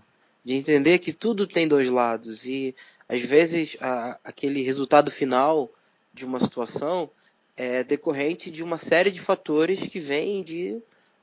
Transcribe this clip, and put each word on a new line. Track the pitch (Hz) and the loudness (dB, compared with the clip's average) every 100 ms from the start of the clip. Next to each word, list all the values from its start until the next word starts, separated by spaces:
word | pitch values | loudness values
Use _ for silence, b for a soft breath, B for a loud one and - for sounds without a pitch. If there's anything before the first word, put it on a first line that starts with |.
| _ _ _ _ | _ _ _ _
de | 123 | -4
entender | 135 143 147 143 180 | -4 2 4 6 4
que | - | 2
tudo | - 220 208 196 | -4 -2 -2 0
tem | 170 160 | 0 4
dois | 143 127 | 4 4
lados | 123 120 113 117 107 127 | 2 2 -2 -8 -14 -8
e, | 135 131 127 b b b | -6 -6 -10 b b b
às | 123 | -4
vezes, | 120 147 165 165 156 - | 2 4 4 2 -4 -6
a, | 131 123 120 - | -4 -4 -6 -10
aquele | - - 139 139 | -16 -6 -4 -2
resultado | 131 135 135 147 143 | -2 -2 4 6 6
final | - 135 123 147 160 123 _ _ _ _ | 0 0 2 4 2 -2 _ _ _ _
de | - | -16
uma | 131 127 | -8 -4
situação | - - 117 - 143 180 147 _ _ _ _ - | -4 -4 -8 -6 -4 -4 -4 _ _ _ _ -8
é | 127 127 | -4 -2
decorrente | 123 143 170 139 143 175 180 | -2 -2 -2 -2 -2 -4 -8
de | 156 | -10
uma | 170 165 | -6 -6
série | - 165 190 | 2 4 2
de | 180 | 0
fatores | 151 190 - 151 165 190 | -2 -2 0 2 2 0
que | - 190 | -4 -8
vêm | 143 143 185 202 | -6 -4 -4 -6
de, | 165 165 190 226 - _ _ _ | -8 -8 -8 -8 -12 _ _ _